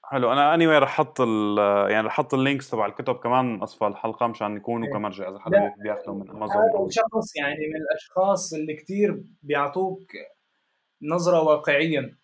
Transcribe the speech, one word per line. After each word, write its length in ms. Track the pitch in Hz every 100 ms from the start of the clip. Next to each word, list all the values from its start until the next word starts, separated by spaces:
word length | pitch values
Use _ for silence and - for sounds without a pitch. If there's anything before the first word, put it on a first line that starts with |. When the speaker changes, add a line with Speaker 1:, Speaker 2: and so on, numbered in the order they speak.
Speaker 1:
حلو. 280 | - 139 120
أنا 240 | 135 143 165
anyway 260 | 165 151
رح 140 | 131 -
حط 240 | 147 -
ال-، 680 | 120 110 104 104 101 101 101
يعني 160 | 107 107
رح 60 |
حط 220 | - 147
اللينكس 360 | 135 135 139 131
تبع 160 | 113 104
الكتب 280 | - 131
كمان 480 | 123 120 127 127 107
أسفل 240 | 104 - 107
الحلقة 400 | 101 113 107 117
مشان 300 | 110 104 104
يكونوا 300 | 110 117 113
Speaker 2:
إيه. 60 |
Speaker 1:
كمرجع 360 | 104 104 98 92
إذا 100 | 98
حدا 180 | - 202
Speaker 2:
لا، 120 | 202
Speaker 1:
بي-، 140 | 104
بياخده 320 | 107 104 -
من 160 | 101 -
أمازون 260 | 107 107 208
Speaker 2:
هذا 160 | 226
Speaker 1:
أو 120 | 214 185
Speaker 2:
الشخص 500 | 220 226 226 - 151
يعني 300 | 143 151 151
من 100 | 156
الأشخاص 760 | 151 156 - 185 190 185 -
اللي 220 | 156 156
كتير 480 | 151 - 196 202 165 - _
بيعطوك 600 | 139 143 143 180 190 190 - - - _ _ _ _ _ _ _
نظرة 400 | 147 175 175 170
واقعية 720 | 156 151 - 143 165 147 120 _